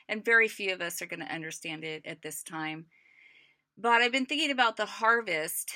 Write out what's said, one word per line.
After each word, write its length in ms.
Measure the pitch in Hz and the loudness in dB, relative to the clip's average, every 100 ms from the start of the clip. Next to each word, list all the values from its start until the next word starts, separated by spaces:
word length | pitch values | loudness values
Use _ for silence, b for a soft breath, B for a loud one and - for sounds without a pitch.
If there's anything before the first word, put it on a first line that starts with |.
| B | B
and 120 | 214 | -6
very 260 | 214 233 220 | 4 6 4
few 260 | - 196 | 0 -4
of 80 | 185 | -4
us 180 | 170 - | -6 -8
are 60 | 175 | -8
gonna 180 | 170 | -8
understand 600 | - 165 160 - 170 156 | -8 -8 -8 -10 -10 -10
it 200 | 160 156 | -8 -10
at 160 | 156 160 | -10 -12
this 220 | - - | -12 -12
time. 420 | - 160 156 156 165 b b b b b b b b - | -10 -8 -6 -8 -12 b b b b b b b b -2
But 240 | 233 233 | 4 6
I've 100 | 240 | 6
been 140 | 262 254 | 2 0
thinking 240 | 294 302 | 0 2
about 260 | 262 233 220 | 4 2 2
the 80 | |
harvest. 840 | 208 - 220 233 214 160 165 - - | -4 0 4 4 2 -2 -2 -6 -8